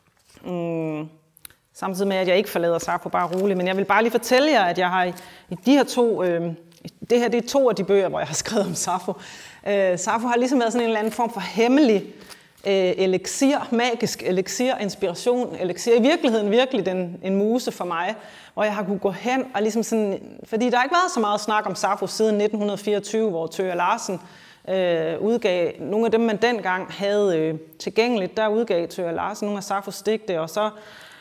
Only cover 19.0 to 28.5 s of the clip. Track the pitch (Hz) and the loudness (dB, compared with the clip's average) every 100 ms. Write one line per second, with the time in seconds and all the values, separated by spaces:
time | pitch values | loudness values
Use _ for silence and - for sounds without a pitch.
19 | 196 175 240 262 254 202 220 226 208 226 | -2 -2 -2 -2 -2 -2 0 0 0 0
20 | 208 190 - 50 - 220 247 240 269 349 | 0 -4 -10 -18 -6 -2 2 2 2 2
21 | 370 247 208 208 214 214 208 - 190 202 | 2 2 0 0 0 -2 -2 -2 -2 0
22 | 185 - 220 208 208 214 208 202 214 202 | -2 0 2 2 0 0 -2 -2 -2 -2
23 | 202 220 220 165 160 - 185 175 175 226 | 0 0 0 -2 -4 -4 -4 0 0 0
24 | 220 175 - - - - - 190 180 165 | -4 -8 -10 -20 -20 -14 -4 0 2 2
25 | 160 160 208 233 214 180 165 - 135 208 | 0 -2 0 2 2 0 0 -2 -4 0
26 | 226 220 233 208 240 233 185 185 180 - | 2 2 2 2 0 0 -2 -4 -4 -4
27 | 202 208 202 165 156 160 160 - - 208 | 0 2 2 2 0 -4 -10 -12 -4 0
28 | 240 233 185 214 220 | 2 0 -2 -2 0